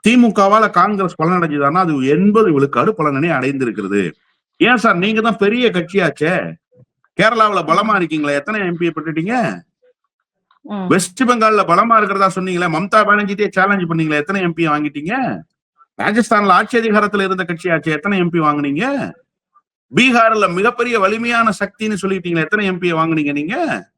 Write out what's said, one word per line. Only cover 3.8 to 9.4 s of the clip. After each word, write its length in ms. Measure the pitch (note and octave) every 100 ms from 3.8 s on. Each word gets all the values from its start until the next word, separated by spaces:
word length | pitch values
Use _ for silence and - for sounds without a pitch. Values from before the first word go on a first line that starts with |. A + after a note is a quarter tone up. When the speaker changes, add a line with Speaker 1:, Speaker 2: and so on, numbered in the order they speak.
| G2 G2+ F2 - _ _ _ _
Speaker 1:
ஏன் 220 | G3 B3
சார், 160 | A3+ F#3
நீங்க 160 | G3 A3
தான் 200 | A3+ A3
பெரிய 240 | G3+ A#3+ A#3+
கட்சியாச்சே. 640 | F3 E3 G3 E3+ - D3+ F3+ E2 E3 _ _ _ _ _ -
கேரளாவுல 440 | G#3 A3+ G#3+ G3 D#3+
பலமா 280 | F3 A3
Speaker 2:
ம். 60 | G3+
Speaker 1:
இருக்கீங்களா? 380 | E3 D#3 D3 C#3+
எத்தனை 200 | E3 G#3+
எம் 180 | F#3 E3+
பியை 120 | E3+
பெற்றுட்டீங்க? 420 | D#3+ D#3 D#3 F3 B3